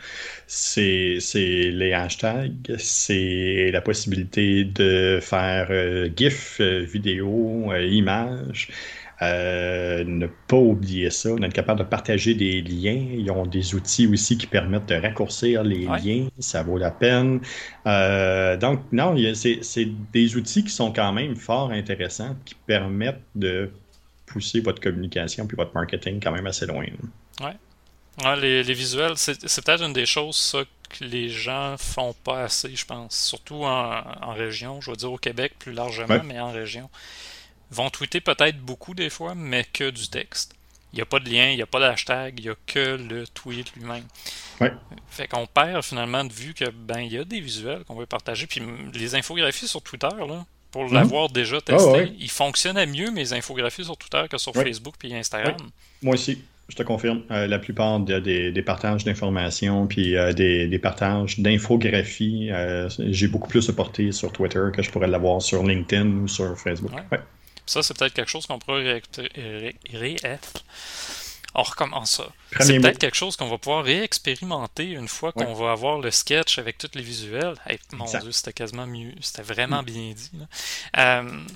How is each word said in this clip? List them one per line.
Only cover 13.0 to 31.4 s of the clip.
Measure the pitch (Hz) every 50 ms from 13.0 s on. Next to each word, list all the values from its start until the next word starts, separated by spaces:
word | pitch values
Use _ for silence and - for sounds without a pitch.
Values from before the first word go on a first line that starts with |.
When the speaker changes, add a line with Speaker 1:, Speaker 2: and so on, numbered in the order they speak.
| 131 127 123
Speaker 1:
Ils | 117 101 98
ont | 92 92 92
des | 90 90 92 90 90 98
outils | 95 - - - - 120
aussi | 110 101 95 - - 123
qui | 117 -
permettent | - - 98 85 92 98 107 101
de | - 87
raccourcir | 82 90 110 107 - 104 - - - 120 120 117 110 107
les | 104 95 90 90
Speaker 2:
Ouais. | 90 - 87
Speaker 1:
liens, | 92 104 113 127 131 131 -
ça | 131 123 - - 82
vaut | 80 87 90
la | 92 107 113
peine. | - - 120 123 123 123 131 131 131 127 127 - - - - - - - -
Euh, | 110 101 98 95 95 98 98 95 92 92 95 95 92 92
donc, | 92 117 131 143 135 - -
non, | 117 120 151 185 165
il | 135 113
y |
a, | 110 110
c'est, | 110 - 120 113 - -
c'est | - - 117 113 107 107 104 104 -
des | - 117 117 113 117
outils | 120 110 - - 208 208
qui | 208
sont | - - 117 107
quand | - 117 104 98 98
même | 110 143 147 113
fort | - - - 117 131 139 123
intéressants, | 110 104 101 104 98 - 90 87 - - 110 135 139 139 -
qui | - -
permettent | - _ - 107 98 95 95 98 101 113 131 139 123 - _ -
de | 104 95 92 90 92 101 95 - - - _ _ - _ _ _ _ -
pousser | - - 101 - - - 120
votre | 107 117 107 -
communication | - 98 85 90 92 90 - 90 85 - - 113 107
puis | 104 -
votre | - 85 - -
marketing | 85 87 - - - - 92 98 104
quand | - 82 82
même | 92 98
assez | 95 95 - 101
loin. | 85 78 69 76 - - - - - - - - _ - -
Speaker 2:
Ouais. | 139 147 - - _ _ - _ _ _ - _ _ _ - 135 131
Ouais, | 135 143 143
les, | 135 135 131 131 123
les | 127 127
visuels, | 123 131 123 123 139 160 165 160
c'est, | 147 - 151 135 - -
c'est | - - 135 -
peut-être | 151 165 170 170
une | 151 135
des | 131 117
choses, | - - 151 151 156 147
ça, | - - - - 139 135 - _ _ - -
que | - - 135
les | 123 120 123 120 117
gens | 113 110